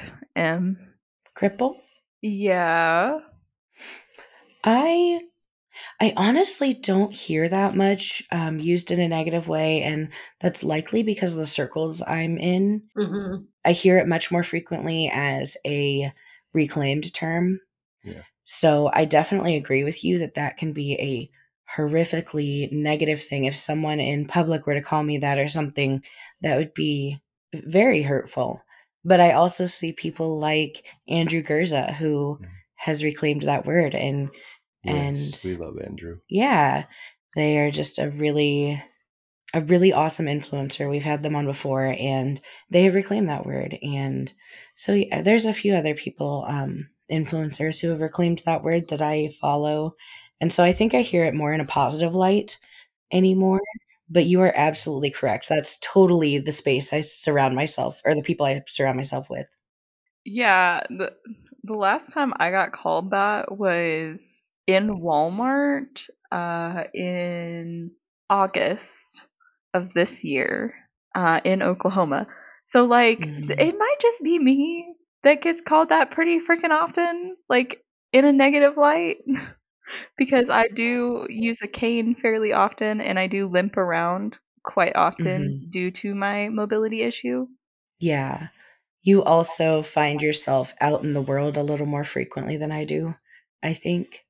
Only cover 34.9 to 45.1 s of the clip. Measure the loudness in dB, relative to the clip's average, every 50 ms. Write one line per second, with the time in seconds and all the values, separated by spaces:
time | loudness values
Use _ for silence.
34.9 | -2 -2 -2 -2 -4 -6 -6 -8 -10 -8 -8 -8 -8 -8 -10 -12 -12 -12 -12 -12
35.9 | -14 -14 -14 -14 -16 -16 _ -4 -2 0 2 2 4 4 4 2 2 -2 -4 -8
36.9 | -16 -20 -20 -20 _ _ _ _ -4 -2 0 2 2 2 2 0 0 0 0 0
37.9 | 0 0 -4 -4 -4 -2 -2 0 0 2 0 0 0 0 -2 -2 -4 -6 -10 -14
38.9 | _ _ _ _ _ _ _ _ _ _ _ -6 -4 -2 0 2 4 6 6 4
39.9 | 4 4 2 2 0 -2 -2 -2 -2 -4 -4 -6 -6 -6 -4 -4 -4 -4 -4 -4
40.9 | -4 -4 -2 -2 -4 -2 -2 -2 -2 -2 -2 -2 -4 -4 -4 -2 -2 0 0 -2
41.9 | -2 -2 -2 -2 -2 -2 -2 -2 -4 -6 -10 -16 -20 -20 _ 2 4 6 6 6
42.9 | 6 4 0 0 0 0 0 0 -2 -4 -6 -6 -6 -6 -6 -6 -8 -10 -8 -6
43.9 | -4 -4 -4 -4 -4 -4 -6 -8 -12 _ _ -20 -20 -20 -20 -18 -12 -8 -2 0
44.9 | 2 2 2 0